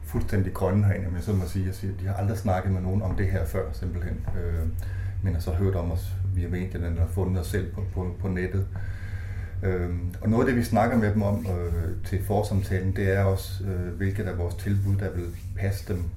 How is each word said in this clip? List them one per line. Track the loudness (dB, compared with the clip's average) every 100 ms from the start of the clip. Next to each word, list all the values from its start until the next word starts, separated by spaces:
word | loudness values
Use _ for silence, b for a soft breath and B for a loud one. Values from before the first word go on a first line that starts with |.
fuldstændig | -4 -2 0 2 0
grønne | 0 2 4 4
herinde, | 2 0
men | -2
så | 0
må | 0
jeg | 0
sige, | -2 -2
jeg | -2
siger, | -4 -4
de | -4
har |
aldrig | 0 0 0
snakket | 0 0 2
med | 0
nogen | 2 0
om | 0 0
det | 2
her | 2 0
før, | 0 -2
simpelthen. | -4 -4 -2 -4 -2 -2 0
Øh, | 0 0 0 0 B B B B
men | 0
har | 0
så | 0
hørt | 2 2 2
om | 0
os | -2 -2 -2 0 0
via | 0
medierne, | 0 -2 -2 -2
eller | 0 0
fundet | 2 0 0
os | 0
selv | -2 -2
på, | -4 -4
på, | -2 -4 -2
på | -2
nettet. | 0 0 0 -2 B B B B B B B B B
Øh, | 0 0 0 -2 -4 -2
og | 2
noget | 4
af | 4
det, | 4
vi |
snakker | 2 4 4 4
med | 4
dem | 2
om, | 2 0 0
øh, | -2 0 0 0 -2 -2
til | -2
forsamtalen, | 0 0 2 0 2 0 0 2
det | 2
er | 4
også, | 4 2 -2 -4
øh, | -4 -2 -4 0
hvilket | 0 0
af | -2 -2
vores | -2 -2
tilbud, | 0 2 2 2
der | 0
vil | -2 -4 -6 -8 -2
passe | -2 -2 -2
dem | -2 -2